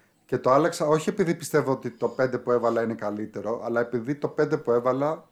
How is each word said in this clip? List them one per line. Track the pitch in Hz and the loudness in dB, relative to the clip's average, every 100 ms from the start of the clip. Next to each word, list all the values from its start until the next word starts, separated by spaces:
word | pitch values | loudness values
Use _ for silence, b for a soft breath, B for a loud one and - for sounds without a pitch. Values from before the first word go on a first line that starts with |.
| b b - | b b -4
και | 127 | 0
το | 127 | 4
άλλαξα | 135 165 - 151 | 4 4 0 2
όχι | 156 185 | 2 2
επειδή | 208 170 - | 0 0 0
πιστεύω | 143 151 135 | 0 0 2
ότι | 131 120 | 0 -4
το | - 117 | -4 -4
πέντε | - 131 120 | 0 0 0
που | 123 | 0
έβαλα | 123 117 117 | 2 2 0
είναι | 113 | 0
καλύτερο, | 110 104 104 107 107 101 117 | -2 -6 -6 -8 -8 -6 -6
αλλά | 113 117 | -2 -2
επειδή | 120 123 113 143 | -2 -2 -4 -4
το | 143 | -4
πέντε | - 147 151 | -2 0 0
που | 127 | 0
έβαλα | 120 127 127 147 160 - | 0 2 0 -2 -4 -8